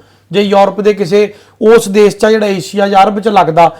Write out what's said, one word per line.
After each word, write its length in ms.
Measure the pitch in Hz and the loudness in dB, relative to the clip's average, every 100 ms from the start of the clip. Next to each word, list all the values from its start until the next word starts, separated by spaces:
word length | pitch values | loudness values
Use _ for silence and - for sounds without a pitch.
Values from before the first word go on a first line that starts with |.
| _ _ - | _ _ -8
ਜੇ 120 | 175 | -4
ਯੂਰਪ 380 | 202 196 196 190 | 0 0 0 0
ਦੇ 140 | 208 | -2
ਕਿਸੇ 400 | 202 175 202 202 - _ - | -2 -2 0 -2 -6 _ -4
ਉਸ 280 | 220 233 220 | 2 2 2
ਦੇਸ਼ 280 | 202 208 202 | 2 0 2
'ਚ 80 | |
ਆ 60 | 214 | 0
ਜਿਹੜਾ 160 | 220 208 | 0 -2
ਏਸ਼ੀਆ 420 | 196 - 202 202 | -4 -6 -4 0
ਜਾਂ 140 | 196 | 2
ਅਰਬ 180 | 202 208 | 0 0
'ਚ 80 | 220 | -2
ਲੱਗਦਾ, 400 | 202 160 160 165 - | 0 0 2 0 0